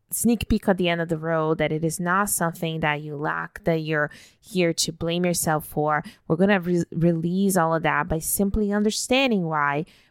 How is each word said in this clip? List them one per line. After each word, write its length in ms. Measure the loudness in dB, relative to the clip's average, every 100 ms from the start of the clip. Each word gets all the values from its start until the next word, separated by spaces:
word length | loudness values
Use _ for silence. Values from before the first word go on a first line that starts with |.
| _
sneak 360 | -2 0 0 0
peek 180 | 0 2
at 100 | 2
the 120 | 2
end 100 | 0
of 80 | -2
the 100 | -4
road 400 | -2 0 0 2
that 140 | 0
it 140 | 0 -2
is 120 | -2
not 320 | 0 0 0
something 520 | 0 -2 -2 -6 -2
that 200 | -2 -2
you 140 | -6 -6
lack, 480 | -4 -4 -6 -6
that 140 | -2 0
you're 340 | 0 0 -2 -4 -20 _
here 320 | -6 0 0
to 180 | 2 -4
blame 340 | -4 -4 0 0
yourself 400 | 0 0 -2 -2
for. 380 | -4 0 -2 -4 -16 _
We're 80 | 2
gonna 240 | 4 4
re-, 240 | 2 0 0
release 640 | 0 2 2 0 0 2 2
all 180 | 2
of 100 | 0
that 260 | 0 0 -2
by 100 | -4
simply 540 | -4 -2 0 0 0
understanding 720 | 0 0 -2 0 2 2 2 0
why 400 | 0 0 0 -4 -12 _